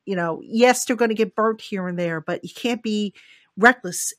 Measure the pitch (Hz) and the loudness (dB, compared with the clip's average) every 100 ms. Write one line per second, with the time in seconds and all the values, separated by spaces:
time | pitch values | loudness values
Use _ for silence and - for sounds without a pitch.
0 | - 185 170 160 - 226 247 247 - 240 | -6 -2 -2 -4 -4 4 4 4 0 0
1 | 233 220 202 - 220 220 - 196 180 175 | 0 0 -2 0 0 -2 -6 -6 -6 -4
2 | 170 160 160 175 - - 240 240 226 214 | -4 -4 -6 -8 -8 -6 -4 -4 -2 -2
3 | 208 - - - _ - 233 254 180 175 | -4 -8 -20 -20 _ 4 4 4 -4 -8
4 | - | -8